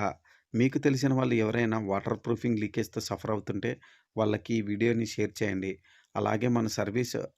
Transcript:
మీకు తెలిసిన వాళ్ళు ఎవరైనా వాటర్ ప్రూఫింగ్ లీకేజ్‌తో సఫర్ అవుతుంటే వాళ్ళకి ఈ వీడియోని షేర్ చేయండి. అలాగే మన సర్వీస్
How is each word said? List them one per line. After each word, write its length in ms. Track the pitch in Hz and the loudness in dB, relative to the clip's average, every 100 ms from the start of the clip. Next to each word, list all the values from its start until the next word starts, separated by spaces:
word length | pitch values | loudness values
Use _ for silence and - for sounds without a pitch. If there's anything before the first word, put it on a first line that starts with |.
| 98 - _ _ _ | 0 -4 _ _ _
మీకు 240 | 113 131 151 | 2 2 4
తెలిసిన 320 | 147 131 135 | 2 2 2
వాళ్ళు 220 | 131 123 117 | 2 2 2
ఎవరైనా 420 | 110 113 113 110 | 2 2 2 0
వాటర్ 380 | 98 98 - 104 | 0 0 0 -2
ప్రూఫింగ్ 400 | 120 110 120 110 | -2 0 0 0
లీకేజ్‌తో 420 | 104 117 107 113 | -2 -2 -4 -6
సఫర్ 300 | - 98 107 | -6 -4 -2
అవుతుంటే 400 | 107 - 101 117 - - - _ 110 | -4 -4 -4 -4 -6 -12 -20 _ 0
వాళ్ళకి 360 | 107 107 - | 0 0 0
ఈ 80 | 113 | -2
వీడియోని 440 | 101 104 117 117 110 | -2 0 2 2 -2
షేర్ 280 | - 104 | -2 -4
చేయండి. 380 | - 104 95 95 - _ - _ 104 | -2 -2 -2 -4 -8 _ -20 _ -2
అలాగే 320 | 104 107 123 | 0 2 2
మన 200 | 117 110 | 2 0
సర్వీస్ 480 | - 101 117 120 104 98 | -2 -2 -2 -2 -4 -8